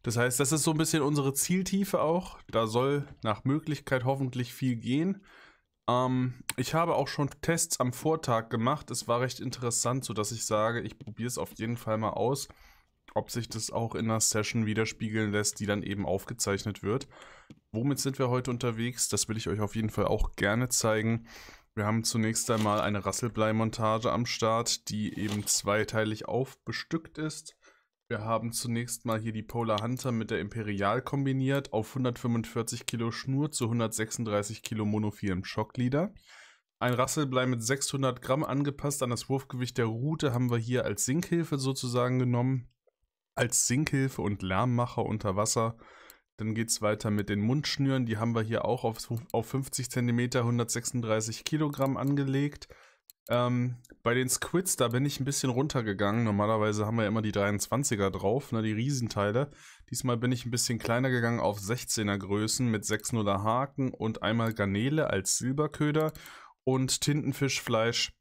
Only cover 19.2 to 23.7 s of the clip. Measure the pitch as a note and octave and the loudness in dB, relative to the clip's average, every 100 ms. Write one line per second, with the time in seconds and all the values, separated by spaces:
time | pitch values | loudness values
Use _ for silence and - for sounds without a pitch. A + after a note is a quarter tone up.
19.2 | - A2 - G2+ G#2 A2+ G#2+ - G2 G#2+ | 0 -2 -2 -2 -2 0 -2 0 2 2
20.2 | - - G2+ A2+ B2 - A2+ A2 A2 A2+ | 0 2 2 2 0 2 2 2 2 0
21.2 | - - - - _ - G#2 A2+ A2 A#2 | -4 -20 -20 -20 _ -2 0 2 2 2
22.2 | A2 A2 - A2 G#2+ G#2 - G#2 F#2+ - | 2 0 0 2 4 2 2 0 -2 -2
23.2 | A#2+ A2 A2 A2 A2+ | -2 2 2 4 0